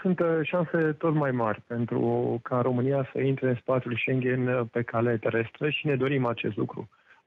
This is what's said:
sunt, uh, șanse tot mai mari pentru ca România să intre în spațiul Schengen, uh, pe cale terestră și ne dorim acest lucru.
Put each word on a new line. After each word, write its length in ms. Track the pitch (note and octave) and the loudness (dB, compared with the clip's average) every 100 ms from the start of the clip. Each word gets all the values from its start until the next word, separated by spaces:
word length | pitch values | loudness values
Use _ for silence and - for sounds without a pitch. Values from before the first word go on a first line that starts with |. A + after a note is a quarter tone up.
sunt, 200 | F#3+ F3+ | 0 2
uh, 180 | E3+ D#3+ | 2 2
șanse 540 | C#3+ F3+ E3 E3+ D#3 D3+ | 0 0 0 0 0 0
tot 160 | E3 | 0
mai 160 | D#3 C#3 | 2 2
mari 320 | B2 A2+ G#2 - | 0 0 -2 -4
pentru 720 | A#2 A#2 B2 A#2+ A#2+ B2 A#2 | -4 -2 0 2 2 0 -2
ca 180 | - B2+ | -2 0
România 480 | B2+ B2 C3 C#3 C3 | 2 2 2 0 -2
să 80 | B2+ | -2
intre 280 | C3 C3+ C3 | 0 2 0
în 60 | |
spațiul 420 | A#2+ - C3 B2 A#2 | 0 0 -2 0 -2
Schengen, 500 | - C3 B2 B2+ B2+ | 0 0 0 0 0
uh, 200 | B2+ A2+ | 0 -2
pe 100 | A#2+ | -4
cale 340 | A#2 A2+ A#2+ A2+ | -2 0 2 2
terestră 540 | A#2 A2+ A2+ - D3+ | 0 0 -2 -2 -2
și 160 | D3 D3+ | -2 -2
ne 100 | C3+ | 0
dorim 280 | C3 C#3 B2 | 0 0 0
acest 300 | A#2 A#2 G#2 | -2 -4 -4
lucru. 320 | B2 - A2 _ _ - | -4 -6 -14 _ _ -20